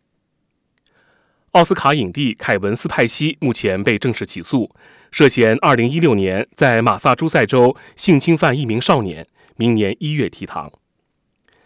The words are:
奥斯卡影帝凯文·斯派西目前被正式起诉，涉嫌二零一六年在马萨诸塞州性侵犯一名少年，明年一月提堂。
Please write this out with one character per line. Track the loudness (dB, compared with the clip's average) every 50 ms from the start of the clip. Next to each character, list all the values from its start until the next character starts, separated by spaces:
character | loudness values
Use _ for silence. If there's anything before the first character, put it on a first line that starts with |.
| _ _ _ _ _ _ _ _ _ _ _ _ _ _ _ _ _ _ _ _ _ _ _ _ _ _ _ _ _ _
奥 | 2 2 4
斯 | 2 2
卡 | 0 0 0 0
影 | 0 -2 -4 -4
帝 | -4 -4 -4 -4
凯 | -4 -4 -2 -2 -2
文· | 0 -2 -4
斯 | -4 -6
派 | -4 -2 0 0
西 | 0 0 -4 -4 -6 -4 -4
目 | -4 -4 -4
前 | -2 -2 -4 -2 -2 -2
被 | -2 -2 -2
正 | -2 -4 -4
式 | -6 -8
起 | -12 -12 -14
诉， | -10 -4 -2 -2 -2 -4 _ _ _ _ _ _ _ _
涉 | 0 4 4 4
嫌 | 4 4 2 2 2 2
二 | 2 2 2
零 | 2 0 0
一 | 0 0
六 | 0 2 2
年 | 2 0 -2 -2 -4 -6 -6 _
在 | 0 2 2 2 2
马 | 2 2 0
萨 | 0 2 0 0
诸 | 0 0 -2
塞 | 0 0 0
州 | 2 4 4 4 4 2 0 -8 -20 _
性 | -4 2 2 2 4
侵 | 4 2 0 2
犯 | 2 0 0
一 | 0 -2
名 | -4 -4 -4
少 | 0 0 0 0 0
年， | -4 -8 -12 -16 _ _ _ _ _ _
明 | -2 0 0 0
年 | 0 0 -2 -4 -6
一 | -6 -6 -4
月 | -4 -4 -6
提 | -6 -12 -16
堂。 | -12 -12 -12 -12 -14 _ _ _ _ _ _ _ _ _ _ _ _ _ _ _ _ _ _ _